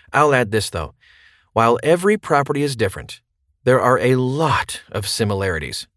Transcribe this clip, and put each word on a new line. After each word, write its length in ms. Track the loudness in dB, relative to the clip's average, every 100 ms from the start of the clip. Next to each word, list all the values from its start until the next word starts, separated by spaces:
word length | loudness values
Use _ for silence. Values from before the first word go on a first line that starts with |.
| _
I'll 220 | 2 4
add 160 | 2 0
this, 180 | -2 -4
though. 240 | -6 -8 -12 _ _ _ _ _
While 240 | 2 2 2
every 360 | 2 2 2 0
property 440 | 2 0 0 -2
is 140 | -4 -2
different, 460 | -4 -4 -14 -20 _ _ _ _
there 160 | 2 4
are 180 | 4 2
a 180 | 2 2
lot 680 | 0 -2 0 -2 -4 -12 -10
of 160 | -8 -6
similarities. 800 | -4 -2 -2 -2 -4 -8 -10 -14